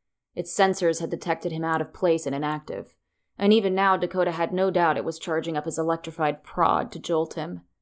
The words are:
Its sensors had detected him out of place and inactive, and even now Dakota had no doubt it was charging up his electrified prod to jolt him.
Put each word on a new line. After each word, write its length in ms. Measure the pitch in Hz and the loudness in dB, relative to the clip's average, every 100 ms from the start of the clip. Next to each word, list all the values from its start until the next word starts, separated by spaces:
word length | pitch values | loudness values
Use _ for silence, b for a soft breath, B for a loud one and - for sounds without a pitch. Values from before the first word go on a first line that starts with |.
| _ _ _ | _ _ _
Its 220 | - - - | -8 -2 2
sensors 440 | 196 185 170 160 | 2 4 0 0
had 100 | 165 | -2
detected 420 | 175 180 165 180 | -4 -2 -2 -2
him 120 | 160 | -4
out 160 | 165 160 | 0 -2
of 120 | 156 | -2
place 340 | - 180 165 143 | 0 2 2 0
and 80 | |
inactive, 640 | 139 151 151 - - - - _ _ _ - | -2 -2 -4 -6 -10 -12 -18 _ _ _ 0
and 160 | 202 | 4
even 220 | 220 196 | 4 4
now 220 | 185 196 185 | 2 2 2
Dakota 360 | 175 185 180 | 0 0 0
had 200 | 165 165 | 0 -2
no 180 | 180 190 | 0 2
doubt 260 | 175 170 151 | 4 2 2
it 80 | |
was 140 | 156 - | -2 -6
charging 380 | - 156 165 156 | -4 -2 -2 -4
up 80 | |
his 140 | 156 160 | -4 -2
electrified 640 | 165 165 165 160 151 147 | 0 -2 -4 -2 -2 -2
prod 480 | - - 170 - - | -6 0 2 2 -2
to 60 | 165 | -6
jolt 360 | - 160 160 | -2 0 0
him. 280 | - 160 175 - _ | -4 -8 -10 -14 _